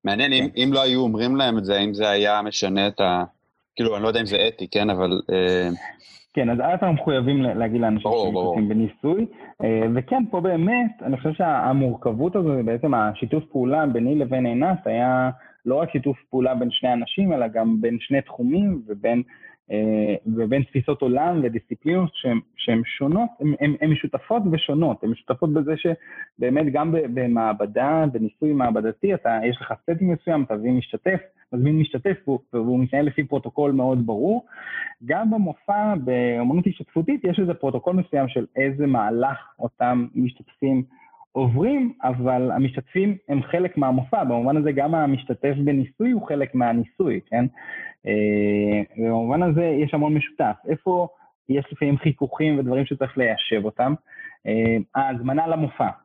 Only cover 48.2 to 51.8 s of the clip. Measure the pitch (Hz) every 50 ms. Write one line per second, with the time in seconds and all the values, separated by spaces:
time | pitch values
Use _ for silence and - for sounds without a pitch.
48.2 | 104 104 104 104 104 104 104 104 104 104 104 104 98 - - 113 113 113 113 113
49.2 | 117 117 139 160 180 175 151 160 170 165 151 139 151 139 - 151 147 151 151 147
50.2 | 143 - - - 147 123 123 - - 139 160 - _ 190 180 180 175 170 - _
51.2 | - _ _ _ _ - 131 143 135 - - -